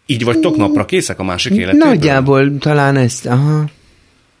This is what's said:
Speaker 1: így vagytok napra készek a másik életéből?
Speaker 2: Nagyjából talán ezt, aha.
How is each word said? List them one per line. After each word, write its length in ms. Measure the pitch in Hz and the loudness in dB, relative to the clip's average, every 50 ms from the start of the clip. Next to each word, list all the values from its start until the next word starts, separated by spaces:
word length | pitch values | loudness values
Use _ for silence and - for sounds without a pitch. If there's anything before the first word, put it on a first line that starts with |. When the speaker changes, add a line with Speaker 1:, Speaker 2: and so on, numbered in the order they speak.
| _ | _
Speaker 1:
így 180 | - 131 113 117 | -6 -4 -4 -2
vagytok 320 | 120 320 330 311 180 311 | -2 0 0 0 0 0
napra 280 | 175 104 98 - - 98 | 0 0 0 0 -2 -2
készek 340 | - 185 185 - - 92 - | -2 -2 -4 -4 -4 -6 -6
a 40 | 95 | -6
másik 280 | 95 87 - - - | -6 -4 -4 -4 -2
életéből? 340 | 98 110 90 92 - - 320 285 | -2 -2 0 2 2 2 4 4
Speaker 2:
Nagyjából 720 | 240 156 151 151 139 135 135 139 135 135 143 143 143 135 | 2 2 2 0 0 2 2 2 2 2 2 0 -2 -2
talán 380 | - 151 151 151 175 139 139 | -2 0 0 2 2 2 2
ezt, 300 | 135 127 117 - - - | 2 0 0 -2 -4 -4
aha. 380 | 120 120 127 143 151 151 151 151 147 - _ _ _ _ _ _ _ _ _ _ _ _ _ | -2 0 0 2 2 0 0 -2 -4 -8 _ _ _ _ _ _ _ _ _ _ _ _ _